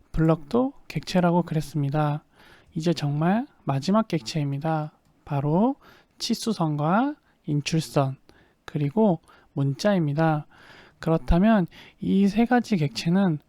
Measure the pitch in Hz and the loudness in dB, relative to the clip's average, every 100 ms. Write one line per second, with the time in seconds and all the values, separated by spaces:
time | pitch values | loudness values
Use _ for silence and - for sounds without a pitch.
0 | _ - 160 160 - 233 262 - - 160 | _ 0 2 2 0 -2 -2 -4 -12 -10
1 | - 185 175 175 170 156 151 151 143 151 | -2 0 2 2 0 -4 -4 -4 -2 0
2 | 147 147 - _ - - _ - 165 165 | -2 -2 -8 _ -20 -20 _ -6 -2 -2
3 | 147 147 165 214 277 _ - 139 151 208 | -2 0 0 0 -2 _ -6 -4 0 0
4 | 220 160 - 160 143 139 160 156 151 - | 0 -4 -4 -4 -4 -4 -2 -4 -4 -12
5 | _ _ - 143 147 165 233 285 - - | _ _ -6 -4 0 2 2 -2 -10 -20
6 | _ _ - 226 226 214 165 147 151 196 | _ _ -6 -4 -4 -2 -2 -2 0 0
7 | 277 302 _ _ - 147 - 160 - 151 | 0 -4 _ _ -4 -4 -2 -4 -2 0
8 | 135 131 _ _ _ _ - 147 143 214 | -2 -4 _ _ _ _ -10 -4 -2 2
9 | 220 165 - - _ 147 139 135 208 196 | 2 2 -4 -20 _ -4 -2 0 0 0
10 | 151 143 160 151 - - - - - _ | 0 0 0 0 -4 -18 -20 -20 -20 _
11 | - 160 - 175 214 214 170 - - _ | -2 -2 2 4 6 4 2 -6 -20 _
12 | 175 190 202 196 233 247 226 202 143 - | -2 2 2 2 2 2 2 -2 -2 -2
13 | 170 185 196 151 | 0 2 2 0